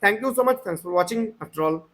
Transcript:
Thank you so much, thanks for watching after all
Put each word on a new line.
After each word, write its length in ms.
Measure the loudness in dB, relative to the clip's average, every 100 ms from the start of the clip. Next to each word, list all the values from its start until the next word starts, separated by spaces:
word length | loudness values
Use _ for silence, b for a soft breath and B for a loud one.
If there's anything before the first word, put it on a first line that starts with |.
Thank 140 | 0 2
you 100 | 0
so 80 | 2 2
much, 120 | 0
thanks 240 | -4 -8
for 100 | -2 0
watching 240 | 2 0 -4 -8
after 200 | -10 -2 -2
all 100 | -2 -6